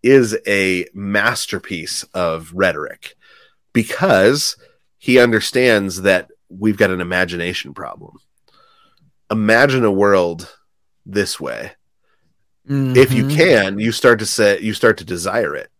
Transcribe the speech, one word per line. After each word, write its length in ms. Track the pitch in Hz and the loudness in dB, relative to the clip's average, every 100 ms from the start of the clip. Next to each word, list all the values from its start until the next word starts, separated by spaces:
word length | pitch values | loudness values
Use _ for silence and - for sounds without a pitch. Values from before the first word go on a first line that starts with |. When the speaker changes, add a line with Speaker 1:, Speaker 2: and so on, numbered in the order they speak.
Speaker 1:
is 340 | 120 135 113 110 - | 6 4 4 -4 -2
a 400 | 101 95 90 - | 0 0 -2 -6
masterpiece 1080 | 98 98 101 107 123 - 95 - 90 78 - - | -10 -4 0 0 -2 -8 -10 -8 -10 -10 -12 -10
of 380 | 92 85 80 80 | -4 -4 -4 -8
rhetoric, 640 | 87 95 76 76 - - _ _ _ _ _ _ | -2 -2 -2 -10 -14 -20 _ _ _ _ _ _
because 840 | 120 110 - 185 101 101 143 - - _ _ _ _ | -4 -2 -2 2 4 4 2 -4 -8 _ _ _ _
he 180 | - 123 | 2 4
understands 840 | 120 110 - 127 127 107 98 90 | 4 2 0 0 2 2 0 -2
that 260 | 95 92 - _ _ | 0 0 -2 _ _
we've 280 | 92 107 104 | -4 -4 2
got 140 | 101 | 0
an 80 | 92 | 0
imagination 720 | 87 90 90 87 85 90 71 | -4 -2 -2 -4 -6 -8 -12
problem. 440 | 71 76 - - - _ _ _ _ _ _ _ _ _ _ _ | -16 -16 -16 -20 -20 _ _ _ _ _ _ _ _ _ _ _
Imagine 540 | 110 107 113 143 131 113 | -2 2 4 4 2 0
a 60 | |
world 600 | 95 101 98 87 85 - _ _ _ _ _ - | 2 4 4 2 -4 -14 _ _ _ _ _ -8
this 340 | 98 95 - | -4 -4 -6
way. 320 | 67 55 92 _ _ _ _ _ _ _ _ _ - | -10 -10 -14 _ _ _ _ _ _ _ _ _ -8
If 440 | 139 135 127 135 | -4 0 2 4
you 100 | 127 | 2
Speaker 2:
Mm-hmm. 140 | 135 151 | 0 2
Speaker 1:
can, 420 | 175 123 98 98 | 4 4 2 -2
you 120 | 113 | -4
start 280 | 113 127 113 | 2 2 2
to 60 | 107 | 0
say, 340 | - 104 98 | 0 0 0
you 140 | 107 | -4
start 240 | 104 117 110 | 0 0 0
to 80 | 80 | -6
desire 500 | 87 92 110 90 71 | -8 -4 -4 -4 -6
it 140 | 50 | -14